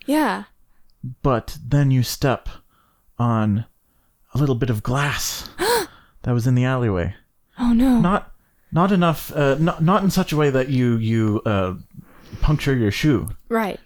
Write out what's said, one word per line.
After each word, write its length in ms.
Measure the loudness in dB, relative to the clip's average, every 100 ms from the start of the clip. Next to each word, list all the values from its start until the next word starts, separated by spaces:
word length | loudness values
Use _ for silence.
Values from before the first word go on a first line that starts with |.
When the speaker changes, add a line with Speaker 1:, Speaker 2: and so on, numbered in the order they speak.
| -2
Speaker 1:
Yeah. 380 | 0 0 -2 -8 _ _ _ -20 _ -14 -4
Speaker 2:
But 340 | 0 0 -2 -12 -2
then 240 | 2 4
you 140 | 2
step 460 | 0 -2 -2 -2 -6 -14 _ _ _ _ _ -4
on 480 | 0 0 2 0 -4 _ _ _ _ _ _ -2
a 20 |
little 180 | 0 0
bit 140 | -2
of 140 | -2
glass 680 | -4 -4 -2 -4 -6 -10 -12
Speaker 1:
<gasps> 40 | -6 -2 -2 -2 -12 _ _
Speaker 2:
that 100 | -4
was 120 | -2 2
in 60 | 2
the 100 | 2
alleyway. 500 | 0 0 0 -4 -8 _ _ _ -4
Speaker 1:
Oh, 120 | 0
no. 260 | 2 4 4
Speaker 2:
Not, 320 | 2 0 -4 -18 _ _ _
not 200 | 0 2
enough, 400 | 2 2 0 -4 -2
uh, 200 | 0 2
not, 240 | 0 0
not 180 | 2 2
in 60 | 2
such 220 | 0 0
a 40 | 0
way 140 | 2
that 200 | 2 0
you, 280 | 0 2 0
you, 420 | 0 0 2 0 0
uh, 300 | 0 -2 -6 -12 -20 -20 -20 -20 -2
puncture 340 | 0 2 0 0
your 140 | 0
shoe. 400 | 2 2 2 -2 -10 -4
Speaker 1:
Right. 320 | -4 -2 -8